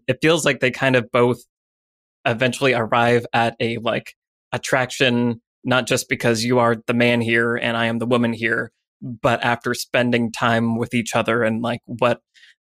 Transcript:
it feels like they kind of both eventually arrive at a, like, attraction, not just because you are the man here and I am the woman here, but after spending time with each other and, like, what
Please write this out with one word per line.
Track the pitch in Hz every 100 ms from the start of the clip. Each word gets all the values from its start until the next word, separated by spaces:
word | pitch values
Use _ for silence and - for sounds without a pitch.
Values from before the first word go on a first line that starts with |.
| -
it | 127
feels | 156 165 143
like | 131
they | 127
kind | 120 135 127
of | 113
both | 123 123 123 - _ _ _ _ _ _ _ 135
eventually | 113 127 120 135
arrive | 117 110 123 120 120 -
at | 120 117 113
a, | 117 117
like, | 117 110 - - _ _ _
attraction, | 123 - 139 127 - 135 120 120 117 _ _
not | 120 127 120
just | 127 -
because | 135 123 113
you | 117 123
are | 120 113 -
the |
man | 120 120 120
here | 113 117 117 117
and | 120 117
I | 117
am | 113
the | 117
woman | 123 120
here, | 113 113 117 117 _ _ _
but | 131 117 135 117
after | 123 120 -
spending | 120 - 131 123 120 117
time | - 123 113 117 113
with | 120
each | 123 110 120
other | 113 113
and, | 113 110
like, | 117 120 -
what | 120 123 117 _ _ - _